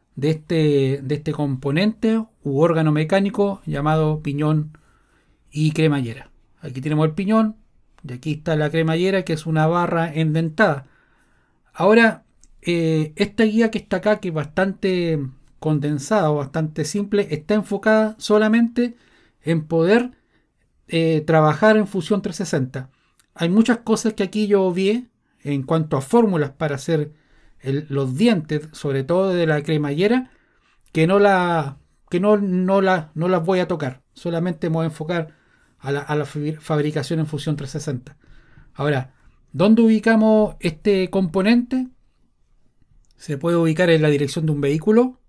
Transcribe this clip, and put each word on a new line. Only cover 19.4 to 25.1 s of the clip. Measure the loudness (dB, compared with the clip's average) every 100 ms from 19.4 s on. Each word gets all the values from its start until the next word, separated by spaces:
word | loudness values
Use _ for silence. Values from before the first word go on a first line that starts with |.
en | -4 -2 0
poder... | 0 4 2 0 -10 _ _ _ _ _ _ -4
Eh, | 0 2 0
trabajar | 2 4 4 4 4 4
en | 2
Fusión | -4 -2 -2
trescientos | -4 -8 -4
sesenta. | -2 -4 -8 -14 _ _ _ _
Hay | -4 0
muchas | 2 2 0
cosas | -2 -2 -2
que | -4
aquí | -4 -2 2
yo | 2
obvié | 2 0 0 -2 -6